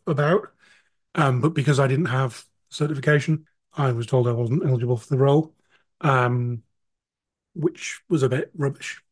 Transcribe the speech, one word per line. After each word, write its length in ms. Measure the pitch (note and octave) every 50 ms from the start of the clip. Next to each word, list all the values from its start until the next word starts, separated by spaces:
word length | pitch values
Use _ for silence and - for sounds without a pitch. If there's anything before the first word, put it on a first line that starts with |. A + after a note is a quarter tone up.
| _
about. 420 | - D#3 C#3 D3 D3 E3+ G#3+ - - _ _ _ _ _ _ _ _ _ _ _ _ -
Um, 240 | - D3+ C3+ B2+ B2
but 140 | A#2+ D#3 E3
because 260 | D3+ C3 C#3+ D3 C3
I 80 | C#3 C3
didn't 180 | C3+ C3 -
have 380 | A#2+ B2 C3 C3+ B2 A2 - - _ _ _ _ _
certification, 800 | - - D3+ D3+ D3+ C3+ C3 D3+ D3+ D3 C3 - D#3 D#3 - _ _ _ _ _ _
I 160 | - C#3+ C3
was 160 | A#2+ A#2 A#2
told 220 | - - B2+ B2 B2
I 40 | A#2
wasn't 320 | A#2 A#2+ A2+ B2 E3 F#3
eligible 320 | D#3 C3 A#2+ A#2+ A#2+ B2
for 120 | A2+ - -
the 120 | D3 B2+
role, 340 | C3+ C#3 C#3+ D3+ D#3+ - _ _ _ _ _ _ _ _ _ - -
um, 600 | D3+ C3+ B2+ B2 B2 B2 B2 B2 A#2+ A#2+ A#2 - _ _ _ _ _ _ _ _ _ _ _ _ _ _ _ _ _ -
which 460 | E3+ D3+ E4 - - - - - - - -
was 140 | F3+ D3+ C3
a 60 | B2+
bit 240 | B2+ C3 - - -
rubbish. 460 | E3+ C#3+ C#3 C3+ - - - - - - _